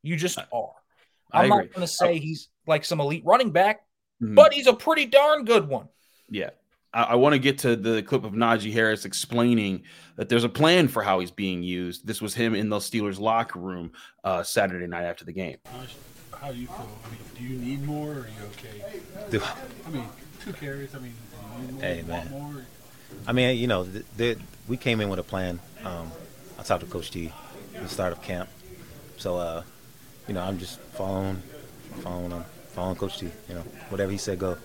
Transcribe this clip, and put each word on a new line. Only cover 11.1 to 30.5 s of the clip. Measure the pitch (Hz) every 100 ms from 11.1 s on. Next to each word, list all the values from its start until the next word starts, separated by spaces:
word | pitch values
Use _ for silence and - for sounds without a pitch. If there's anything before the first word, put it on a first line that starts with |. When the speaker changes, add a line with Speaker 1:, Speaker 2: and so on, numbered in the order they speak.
| 95
Speaker 2:
he's | 87
being | - 95 90
used. | 90 90 90 87 -
This | 107
was | 110
him | 117 117
in | 104 107
the | 104
Steelers | - 117 104 95
locker | 107 113 117 90
room, | 92 90 85 - - _
uh, | 95 92
Saturday | 87 - 98 90 87
night | 85
after | 87 85
the | 82
game. | 87 87 65 -
Speaker 3:
Najee, | 123 127 - - - - -
how | 143
do | 120
you | 123
feel? | 123 110 110
I | 110
mean, | 113 - 123
do |
you | 123 131
need | 120 139
more | 143 147 151
or |
are | 143 117
you | 107 101
okay? | - 113 104 - - - - -
Speaker 4:
Do | 110
I | - - - - 165
Speaker 3:
I |
mean, | 147 117 - - -
two | 202
carries, | - 147 139 135
I | 135
mean, | 123
do | 113 113 113 107 120
you | 127
need |
more? | 131
Speaker 4:
Hey, | 107 85
Speaker 3:
You |
Speaker 4:
man. | 82 85 104
Speaker 3:
want | 135 147
more? | 139 123 - - - - - -
Speaker 4:
I |
mean, | 123 123 123
you | 123
know, | 98 90
th-, | 98 - 107
th-, | 117 113 - - 113
we | 120
came | 131 113
in | 101
with | 95
a |
plan. | 85 95 92 87 - -
Um, | - 87 82 82 - - - -
I |
talked | - 92
to | 82
Coach | 90 80
T | 90 80 - - - -
at | -
the | 90
start | - 92
of | 85
camp. | - 90 92 - - - - - - -
So, | 95 90
uh, | 85 82 - - - - - - -
you |
know, | 95
I'm | 90